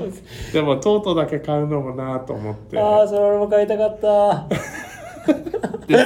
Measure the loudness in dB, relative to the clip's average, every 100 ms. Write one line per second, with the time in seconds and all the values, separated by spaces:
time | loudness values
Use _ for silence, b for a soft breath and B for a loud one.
0 | -6 -10 -16 -14 -4 0 0 0 2 0
1 | 0 -2 -2 -4 -4 -2 -2 -4 -4 -8
2 | -6 -6 -8 -8 -8 -10 -6 0 4 4
3 | 4 4 2 2 2 2 2 2 0 0
4 | 2 4 4 2 -2 -6 -6 -12 -14 -16
5 | -16 -4 0 0 -2 -6 -6 -8 2 4